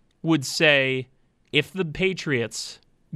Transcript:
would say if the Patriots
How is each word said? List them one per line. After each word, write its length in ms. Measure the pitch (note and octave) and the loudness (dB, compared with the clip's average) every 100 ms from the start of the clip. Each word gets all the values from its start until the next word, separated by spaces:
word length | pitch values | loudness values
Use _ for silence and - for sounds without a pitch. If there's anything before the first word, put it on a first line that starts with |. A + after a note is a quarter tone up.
| _ _ | _ _
would 240 | D#3+ D#3 C3 | 0 0 0
say 640 | - D#3+ C#3+ C3 C3 B2+ _ _ _ _ | 2 4 4 2 -2 -6 _ _ _ _
if 180 | D3 D3 | -2 -2
the 140 | - E3 | -4 -6
Patriots 960 | D3 F#3+ F#3 - C3 A2+ - - - _ _ _ | -2 -2 -2 -2 -2 -2 -8 -12 -16 _ _ _